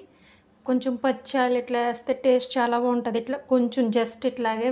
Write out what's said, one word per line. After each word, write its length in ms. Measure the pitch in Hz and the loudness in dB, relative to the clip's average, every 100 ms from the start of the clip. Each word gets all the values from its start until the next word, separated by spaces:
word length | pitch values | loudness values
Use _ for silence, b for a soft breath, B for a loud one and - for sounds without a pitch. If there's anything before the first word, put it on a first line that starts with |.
| - B B B B _ - | -12 B B B B _ -2
కొంచెం 240 | 254 262 247 | 0 0 -2
పచ్చి 300 | 269 - - 269 | -2 -2 -4 0
ఆయిల్ 160 | 254 247 | 2 0
ఇట్లా 180 | 247 240 240 | -2 -2 -2
వేస్తే 260 | 240 - 254 269 | -2 -4 0 4
టేస్ట్ 260 | 254 254 262 | 2 2 0
చాలా 200 | 233 233 247 | 0 2 2
బాగుంటది. 340 | 240 240 226 | 0 0 -4
ఇట్లా 140 | 226 - - | -4 -8 0
కొంచెం 320 | 254 240 269 233 226 | 2 2 0 2 2
just 260 | 226 - 262 | 0 -2 -4
ఇట్లాగే 380 | 254 226 220 233 | -2 -2 0 0